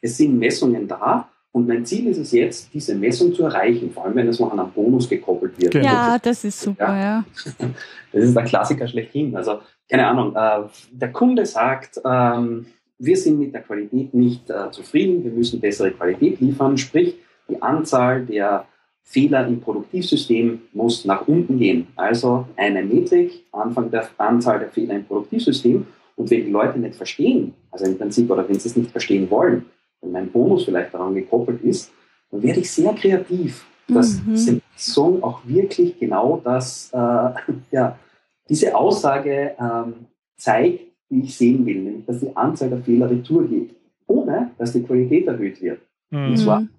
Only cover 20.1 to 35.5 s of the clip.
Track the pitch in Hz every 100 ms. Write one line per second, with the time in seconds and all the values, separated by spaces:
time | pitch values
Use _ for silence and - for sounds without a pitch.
20.1 | - - 117 117 113 - 104 117 117 98
21.1 | 98 - 160 170 131 104 87 82 - 95
22.1 | 120 127 123 127 - 101 98 95 127 175
23.1 | 175 175 - _ 104 113 120 117 117 110
24.1 | _ 104 120 120 107 104 - 113 101 101
25.1 | 101 - - - 123 120 - - _ _
26.1 | - 107 117 104 101 123 127 110 - -
27.1 | - 143 - - - _ 90 95 95 104
28.1 | 104 120 117 110 98 117 120 117 - -
29.1 | 101 95 107 180 87 - _ _ _ 90
30.1 | 90 95 117 151 190 - 90 92 90 92
31.1 | 95 - 120 123 120 120 - - _ _
32.1 | _ _ 101 120 180 180 - 185 214 196
33.1 | 185 - 180 151 - - _ - 247 240
34.1 | 202 202 220 233 240 _ _ - - 156
35.1 | 180 - 123 120